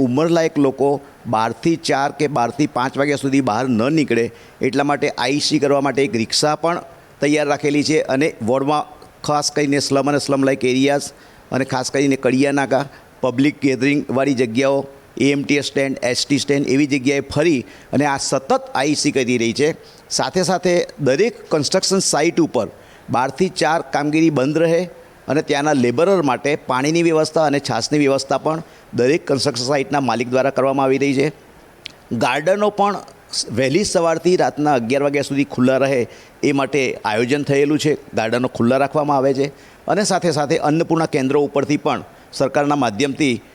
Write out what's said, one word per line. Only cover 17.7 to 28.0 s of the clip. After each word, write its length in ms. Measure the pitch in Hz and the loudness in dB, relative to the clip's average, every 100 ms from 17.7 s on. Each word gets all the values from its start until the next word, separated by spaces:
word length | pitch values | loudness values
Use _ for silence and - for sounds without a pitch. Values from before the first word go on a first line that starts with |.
| - - | -14 -4
અને 140 | 127 143 | 0 0
આ 100 | 139 | -2
સતત 460 | - 139 - 262 - | -2 -4 0 -2 -2
આઈસી 360 | - 143 143 147 | -2 0 0 0
કરી 280 | 127 120 123 | 0 0 2
રહી 140 | 117 | 0
છે. 240 | 107 147 160 - - - | 2 0 0 -10 -20 -8
સાથે 320 | - 131 185 | -4 -2 0
સાથે 440 | 170 175 185 175 - - | 0 0 2 0 0 -2
દરેક 500 | 135 139 226 - - | 0 2 2 -2 -4
કન્સ્ટ્રક્શન 480 | 160 135 185 - 190 | -2 0 0 0 0
સાઇટ 420 | - 147 165 175 | 0 0 0 2
ઉપર 280 | 156 123 98 - - - - | 2 0 -4 -8 -20 -20 -4
બારથી 380 | 120 135 - 185 | -2 -2 0 -2
ચાર 320 | - 156 165 | 0 0 0
કામગીરી 500 | - 143 147 156 165 | -2 -2 0 2 2
બંધ 280 | 143 131 151 | 2 0 2
રહે 300 | 165 170 180 - - - - | 2 2 -2 -10 -20 -16 -4
અને 140 | 143 | -2
ત્યાંના 300 | 151 143 151 | 0 0 2
લેબરર 500 | 143 120 123 175 190 | 2 2 2 2 2
માટે 340 | 143 120 143 151 | 2 0 -2 -4
પાણીની 460 | - 127 143 165 | -2 -2 0 2
વ્યવસ્થા 420 | 170 156 156 165 | 2 2 2 2
અને 140 | 151 139 | 2 0
છાશની 400 | 135 113 - | -2 -4 -2
વ્યવસ્થા 400 | 151 | 0